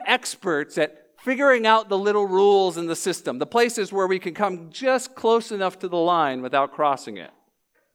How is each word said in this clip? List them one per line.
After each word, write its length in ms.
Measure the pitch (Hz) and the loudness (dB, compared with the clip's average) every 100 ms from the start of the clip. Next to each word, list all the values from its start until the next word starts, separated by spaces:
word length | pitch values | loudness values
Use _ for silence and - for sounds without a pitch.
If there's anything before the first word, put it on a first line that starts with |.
| - | -2
experts 720 | 247 - - 190 147 147 - | -2 -2 -8 -4 -2 -2 -2
at 300 | 151 - _ _ | -2 -4 _ _
figuring 480 | 247 254 285 247 220 | -6 0 2 4 4
out 240 | 220 214 | 2 2
the 80 | 196 | -2
little 300 | 202 208 202 | 0 0 2
rules 500 | 185 202 202 190 165 | 4 6 6 2 -2
in 80 | 170 | -6
the 100 | 160 | -4
system, 440 | 180 165 - 123 | -4 -4 -6 -6
the 80 | 147 | -2
places 440 | 233 240 233 190 | 2 0 0 -4
where 140 | 196 185 | -2 -2
we 140 | 190 | -2
can 160 | 185 156 | -4 -4
come 340 | 202 180 165 | -2 -4 -12
just 460 | - 262 262 - - | -6 -2 -2 -2 -4
close 360 | 226 233 226 | 2 2 0
enough 280 | 208 190 180 | -4 -4 -4
to 80 | 185 | -4
the 100 | 175 | 0
line 460 | 170 175 147 131 | 2 2 2 -2
without 280 | 127 139 139 | -2 0 0
crossing 460 | - 147 139 - 101 | 0 0 0 -6 -14
it. 140 | 80 _ _ _ _ _ _ | -16 _ _ _ _ _ _